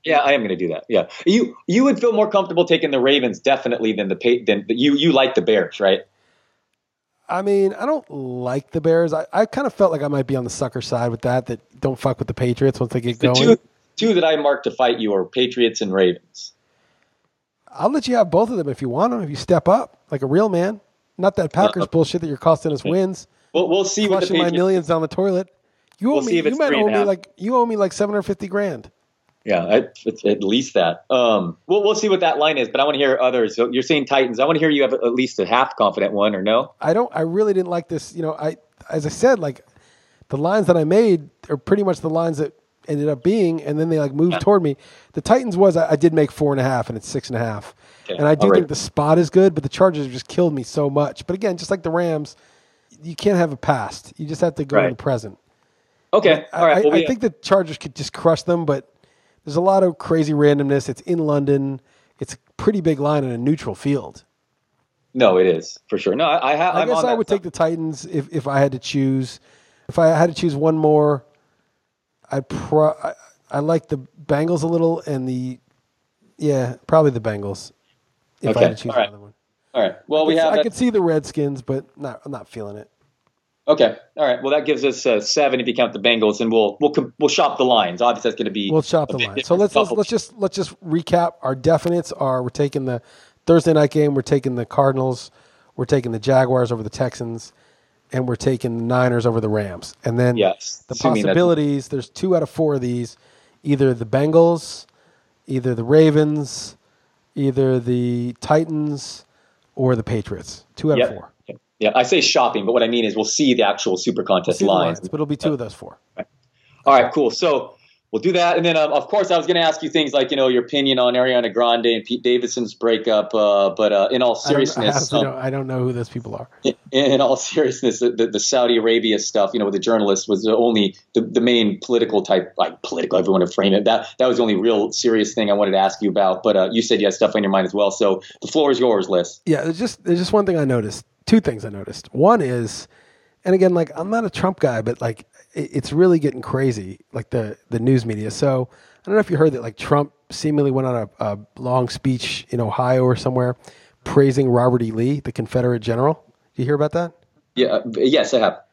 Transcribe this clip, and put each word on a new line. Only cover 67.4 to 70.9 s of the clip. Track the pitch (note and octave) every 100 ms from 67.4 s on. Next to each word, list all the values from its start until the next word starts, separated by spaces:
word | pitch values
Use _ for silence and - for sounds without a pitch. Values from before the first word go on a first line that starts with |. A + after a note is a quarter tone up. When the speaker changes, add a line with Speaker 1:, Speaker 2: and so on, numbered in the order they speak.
Speaker 2:
the | F3+
Titans | - E3 E3 D#3+ D3 -
if, | E3 C3+
if | D#3+ C3
I | C#3
had | C#3
to | C3
choose. | - C#3+ C3+ C3+ B2+ - _ _ _ _ -
If | -
I | D#3+
had | D#3 E3+
to | D#3+
choose | F3
one | C#3+ D#3+ D#3
more, | D3+